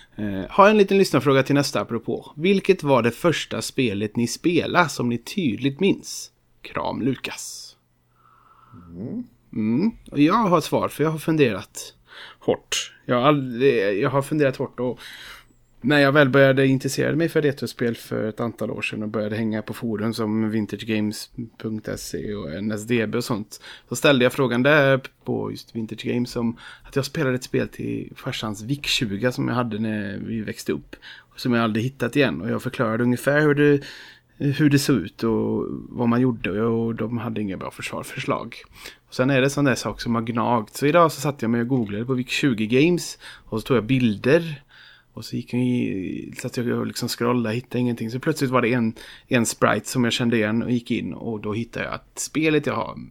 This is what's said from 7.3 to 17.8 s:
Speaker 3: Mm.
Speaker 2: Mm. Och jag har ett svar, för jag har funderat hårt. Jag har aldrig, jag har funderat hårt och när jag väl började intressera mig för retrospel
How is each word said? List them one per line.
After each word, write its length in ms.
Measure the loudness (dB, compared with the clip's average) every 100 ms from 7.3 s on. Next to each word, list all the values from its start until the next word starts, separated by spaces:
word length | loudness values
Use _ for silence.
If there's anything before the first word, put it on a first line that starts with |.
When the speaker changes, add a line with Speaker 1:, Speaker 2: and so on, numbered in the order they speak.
| -12 -12 -14 -18 -20 _ _ _ _ _ _ _ _ _ -20 -18
Speaker 3:
Mm. 340 | -12 -10 -10 -12 _ _
Speaker 2:
Mm. 380 | -4 0 2 0 -2 -6
Och 80 | 2
jag 140 | 4
har 240 | 4 4 2
ett 60 |
svar, 240 | 2 0 0
för 160 | 0
jag 80 | 0
har 80 | 0
funderat 720 | 0 4 4 2 -8 -14 -16 -18 _ -20 -20 -8
hårt. 540 | -2 -2 -2 -6 -6 -10 -2
Jag 100 | 4
har 120 | 4
aldrig, 720 | 4 2 2 4 6 4 2
jag 80 | 2
har 120 | 0
funderat 340 | 0 2 2 0
hårt 240 | -6 -4
och 200 | -4 -6 -12 -18 -18 -20 -20 _ _ _ 2
när 140 | 4
jag 120 | 6
väl 180 | 6 6
började 380 | 8 6 6 4
intressera 480 | 4 0 0 0 2
mig 140 | 0
för 120 | 2
retrospel 540 | 0 0 -6 -4